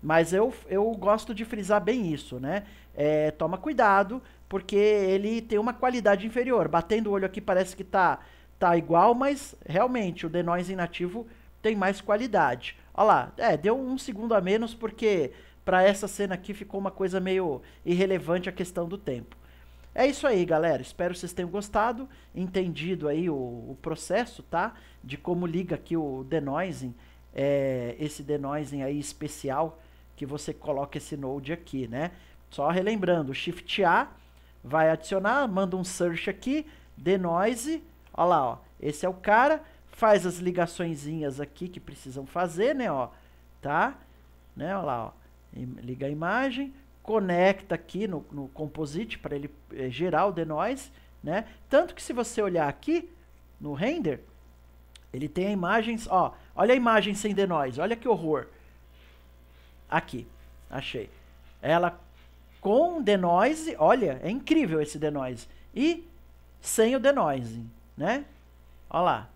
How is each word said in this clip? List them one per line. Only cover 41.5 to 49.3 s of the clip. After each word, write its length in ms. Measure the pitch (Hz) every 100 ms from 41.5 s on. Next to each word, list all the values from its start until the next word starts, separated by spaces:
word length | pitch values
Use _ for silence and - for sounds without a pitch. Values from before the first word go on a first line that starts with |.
| - 180
que 140 | 180
precisam 440 | - 143 - 131
fazer, 500 | 135 170 180 160 226
né, 180 | 294 233
ó, 160 | 143 120 - - - - -
tá? 380 | 139 151 220 277 - - - - -
Né, 220 | - 147 196
ó 60 |
lá, 240 | 156 123 113
ó, 60 | - - - _ 123
im-, 220 | 127 -
liga 260 | 120 127 135
a 40 |
imagem, 600 | 147 170 214 269 254 277 - - -
conecta 720 | - 220 190 175 185 196 -
aqui 320 | 165 - 180 214
no, 180 | 165 -
no 160 | 143 135
Composite 720 | - 156 147 156 151 226 -
pra 160 | -